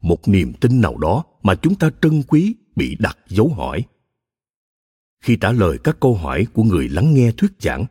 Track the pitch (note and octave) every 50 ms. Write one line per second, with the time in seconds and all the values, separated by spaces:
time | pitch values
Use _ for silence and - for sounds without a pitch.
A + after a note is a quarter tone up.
0 | - E2 G#2 - - - G2+ F#2+ E2+ - - - - A#2+ B2+ B2+ A2 D#2 A#1 A#1
1 | D2 D#2 F#2+ C3+ E3+ _ _ _ - - - F#3+ - D#3+ G3 G3 - D#3 - -
2 | - D#3+ D3+ D3+ C3+ - E3 D3+ F3 G#3 A#3 _ _ _ _ - C3+ B2+ - -
3 | A2 - - _ _ _ F#2 F#2+ A2 D#3+ D3+ F#2+ C2 B1+ B1+ E2 B2 - _ _
4 | _ _ _ _ _ _ _ _ _ _ _ _ _ _ _ _ _ _ _ _
5 | _ _ _ _ _ - A#2 - - F#2+ A#2+ A#2+ G2+ E2+ D2 A#1 - D#3 D#3+ -
6 | - C3 A#2+ F#2+ E2 C#2 C2 C#2+ G#2 A2+ - A#2 A2 A2+ F#2+ E2 C2 B1 C2+ E2+
7 | A#2 D#3+ D3+ C3+ B2 A#2 A2+ - F#3+ G3+ - _ - - B2+ C3 - -